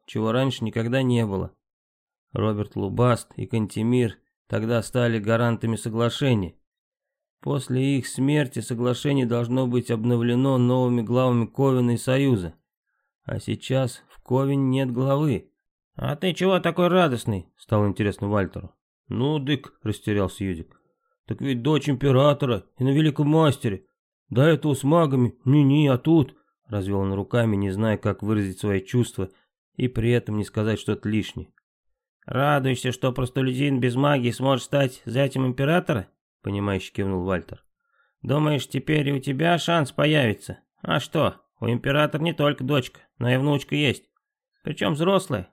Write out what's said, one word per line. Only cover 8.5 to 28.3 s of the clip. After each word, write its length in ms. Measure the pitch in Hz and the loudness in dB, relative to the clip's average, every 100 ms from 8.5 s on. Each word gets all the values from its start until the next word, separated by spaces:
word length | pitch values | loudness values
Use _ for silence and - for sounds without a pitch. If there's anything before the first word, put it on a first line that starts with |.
| 123 | -4
соглашение 680 | 104 117 120 120 147 143 123 | -6 -4 -2 -2 0 0 0
должно 400 | 120 117 127 131 | 0 0 0 0
быть 240 | 123 123 | -2 -2
обновлено 640 | 120 117 120 120 120 135 131 | -2 0 0 2 2 2 4
новыми 460 | 123 127 127 123 | 4 2 2 0
главами 420 | 110 120 127 120 | 0 2 2 2
Ковена 460 | 110 - 135 127 123 | 0 0 2 2 2
и 80 | 117 | 0
Союза. 560 | - 131 139 117 87 - _ _ _ _ _ _ | 0 2 2 2 -2 -10 _ _ _ _ _ _
А 140 | - 104 | -10 -8
сейчас 640 | - 110 - 131 131 - _ | -6 -6 -2 -2 -2 -6 _
в 140 | - | -18
Ковене 420 | - 127 139 139 | -2 0 0 0
нет 260 | 135 131 135 | 0 0 -2
главы. 600 | 120 131 139 151 107 - _ _ _ _ | -2 0 0 0 -2 -6 _ _ _ _
«А 220 | - 127 147 | -8 -6 -4
ты 160 | 185 | -4
чего 260 | 170 180 180 | 0 0 0
такой 300 | 175 160 175 | 0 0 2
радостный?» — 640 | 180 170 120 - 98 - _ | 4 2 0 -4 -6 -6 _
стало 280 | - 107 104 | -2 0 2
интересно 420 | 92 104 92 101 | 0 -2 -2 -2
Вальтеру. 440 | 104 95 - 90 _ _ _ - | 0 -2 -6 -16 _ _ _ -8
«Ну, 300 | 101 135 156 | -4 -2 -2
дык», — 400 | 135 147 - _ | -2 -4 -4 _
растерялся 600 | - 104 - 104 92 - | -6 -6 -2 0 0 -2
Юдик. 380 | 95 82 82 _ _ _ _ _ - | -6 -6 -10 _ _ _ _ _ -10
«Так 160 | 107 | -6
ведь 180 | 139 123 | -4 -2
дочь 300 | 120 151 143 | 0 0 0
императора 760 | 131 143 127 143 143 135 107 - - | 0 4 4 4 4 0 -2 -6 -4
и 60 | |
на 100 | 127 | 0
великом 340 | 139 156 139 147 | 2 2 2 2
мастере. 560 | 156 156 - 123 95 - _ _ _ - | 4 4 2 -2 -6 -10 _ _ _ -4
До 120 | 110 | 2
этого 280 | 151 151 151 | 4 4 0
с 100 | 131 | -2
магами, 520 | 135 165 160 135 120 - | 2 4 4 2 0 0
ни-ни, 420 | 127 147 139 143 147 | 2 6 6 6 4
а 120 | 123 | 4
тут», — 360 | - 165 131 - _ _ - | 4 4 4 -4 _ _ -8
развел 320 | 104 95 101 | -6 -2 -2
он 120 | 98 | -2
руками, 440 | 98 95 123 113 101 | -2 -2 0 2 0
не 140 | 98 | 0
зная, 280 | 95 113 104 | 0 0 0
как 240 | 107 95 | -2 -2
выразить 360 | 98 | -2